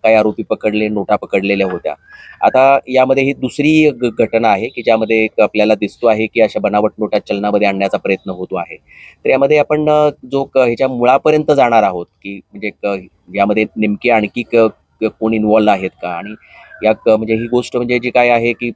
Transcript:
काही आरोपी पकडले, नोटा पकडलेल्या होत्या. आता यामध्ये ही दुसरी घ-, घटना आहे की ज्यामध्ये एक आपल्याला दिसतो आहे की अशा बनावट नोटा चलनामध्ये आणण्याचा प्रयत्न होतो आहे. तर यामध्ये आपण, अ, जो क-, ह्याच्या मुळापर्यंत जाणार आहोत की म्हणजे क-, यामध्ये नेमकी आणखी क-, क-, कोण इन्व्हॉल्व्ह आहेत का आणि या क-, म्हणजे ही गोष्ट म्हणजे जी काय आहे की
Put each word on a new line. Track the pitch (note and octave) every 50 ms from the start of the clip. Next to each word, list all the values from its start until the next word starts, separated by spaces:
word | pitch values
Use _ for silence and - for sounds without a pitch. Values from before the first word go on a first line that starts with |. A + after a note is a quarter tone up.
| -
काही | A2 A2+
आरोपी | A2 G#2+ G#2+ G2+ - G#2
पकडले, | _ A2+ - - A2 G#2 G#2+ G#2+
नोटा | G#2+ G#2+ G#2 F#2+ - G#2
पकडलेल्या | G2+ - - - G2 F#2+ G2 G2+ G2 G2 F#2
होत्या. | F2+ E2+ - D#2 D2+ _ _ _ - - - - - _
आता | - - - C3 C3 C3+ C#3 C3+ _
यामध्ये | - B2+ B2 C3 C3 C3+ C#3 C3+
ही | C3+ C#3
दुसरी | B2+ B2+ B2 - - C#3+ D3+ D#3 D#3 D#3 D3+
घ-, | C3 A#2+ B2 A#2+ A2 -
घटना | A#2+ G#2 - A2+ A#2
आहे | A2+ G2+ F#2+ G#2+
की | B2+ - B2+
ज्यामध्ये | A2+ A#2+ A2+ A2+ A2+ G#2+ A2+ A2 A2
एक | A2 _ -
आपल्याला | G#2+ G#2 _ G#2+ G#2+ G#2+ A2
दिसतो | G2+ G#2 G2 - _ -
आहे | A#2 A2 G#2+ A2
की | G#2+ _ A#2
अशा | A2 G#2 - G#2+
बनावट | G2+ G#2 G2+ G#2 G#2 G#2+ - -
नोटा | G#2+ G#2 - G#2
चलनामध्ये | - - G#2 G2+ G2+ G#2 G#2 G2+ G#2
आणण्याचा | G2+ G2 F#2+ G2 F#2+ -
प्रयत्न | F#2+ _ G2 G2 F#2 _ G2
होतो | F#2 F2+ F#2 - F#2+
आहे. | F2+ E2+ - D#2+ D#2 _ _ - - - - - _ _
तर | A#2
यामध्ये | C3 C3 C#3 C#3 D3+
आपण, | D3+ C#3+ _ D3+ D3+ D3+ D3+
अ, | D3+ D3+ D3+ D3 D3 _ - B2+
जो | C3 C3+ C#3
क-, | C#3 _
ह्याच्या | C3+ B2+ A#2+ A#2+ A2+ C3+
मुळापर्यंत | C3 C3 A#2+ A#2+ A#2+ C3 C#3 _ D3+ D#3 D#3 D3+ -
जाणार | D3 C#3 C3 A#2+ A#2 A2+ G#2+
आहोत | G2 F2+ F2 F2 _ _ _ _
की | G2 G2 G2 - _ _
म्हणजे | G#2 G2+ G#2 - _ -
क-, | G2+ G2+ F#2+ F#2 - _ _ _ - F2+
यामध्ये | G2+ G2 G2+ G#2 G#2+ A2 G#2 _
नेमकी | A2+ G#2+ G#2 G#2 G2+ - A#2+
आणखी | A#2 A2 G#2+ G#2 _ B2
क-, | A2+ _ - A#2 A2+ A2 - _ _ _ _ _
क-, | A2
कोण | G#2+ - _ A2+ A2 A2+
इन्व्हॉल्व्ह | A2 G#2+ G#2+ G#2 A2 G#2 G#2 G2+
आहेत | F#2+ F#2+ F#2 _ _
का | - F2
आणि | F2 E2+ F2+ G#2 G#2+ - _ _ - - - - - - G#2+
या | G#2+ A2
क-, | G#2+ _ A#2
म्हणजे | A2 A2 A2 G#2+ A2+
ही | A2 A#2
गोष्ट | A#2 A#2 B2 B2 - -
म्हणजे | B2 A#2+ A#2+ B2 B2
जी | A#2 B2
काय | - B2+ A#2+ A#2+
आहे | A#2+ A#2 A2+ A#2+ A#2
की | _ A#2+ A#2+ A2